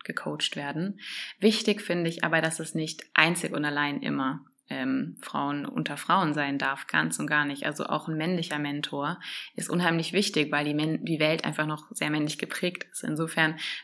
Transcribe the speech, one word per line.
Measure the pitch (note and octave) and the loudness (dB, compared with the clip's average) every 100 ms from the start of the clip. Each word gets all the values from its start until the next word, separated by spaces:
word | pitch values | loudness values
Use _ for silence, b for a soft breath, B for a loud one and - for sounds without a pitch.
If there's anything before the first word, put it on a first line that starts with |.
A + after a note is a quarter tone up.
gecoacht | - - D#3 D3+ - | -10 -8 -6 -4 -4
werden. | - C#3+ D#3 F#3+ G3 B B B - | -4 -4 -2 -4 -4 B B B 2
Wichtig | G#3+ G#3+ - G#3 | 4 4 2 0
finde | - F3 E3 | 0 0 0
ich | E3 | 0
aber, | D#3+ D#3+ | 2 4
dass | D#3+ E3 | 2 0
es | D#3+ | -4
nicht | D#3+ D#3 - - | -4 -4 -6 2
einzig | - D#3+ E3+ D#3+ | 6 6 4 0
und | - | -2
allein | D3+ D3 D3 C#3+ | 0 0 0 0
immer, | C#3+ C#3+ C3 D3+ - _ - | -2 0 0 -4 -10 _ -10
ähm, | C3+ C3 C3+ D3+ - | -4 0 0 -2 -8
Frauen | - C#3+ C#3+ C#3+ | -6 -2 -2 -2
unter | C#3 - D3+ C#3+ | -4 -2 -2 -2
Frauen | - F#3 E3 | 2 4 4
sein | D3 C#3+ C#3 | 2 0 0
darf, | C3+ C#3 - | 0 -2 0
ganz | D#3 D#3+ D#3 | 0 2 -2
und | D3 | 0
gar | D3+ C#3+ | 2 2
nicht. | C#3+ | -2
Also | D3+ D3 - | -4 -2 -2
auch | D3+ - | -2 0
ein | D#3 | -2
männlicher | D#3+ F3+ E3 D3 | 0 0 0 -2
Mentor | D3 D3 D3 C#3+ C#3+ F3+ B B B - | -2 -4 -4 -2 -2 -4 B B B -8
ist | - | -2
unheimlich | F3 F3 E3 D#3+ | 2 4 2 2
wichtig, | F#3+ G#3 D#3+ D3 | 2 2 2 2
weil | D3 D3 | 2 2
die | |
Men-, | D3 D#3 D#3+ E3 | 2 2 0 0
die | D#3 | 2
Welt | D#3 D#3+ - | 2 2 0
einfach | D3+ D#3 | -2 -2
noch | D3+ - | -4 -8
sehr | - D3+ | -4 0
männlich | D3+ D3+ D3 | 0 0 -2
geprägt | - - F3+ F3 - | -6 -2 -4 -4 -10
ist. | - | -8
Insofern, | - D#3 D#3+ - D#3 D#3+ B B | -4 -2 0 2 2 2 B B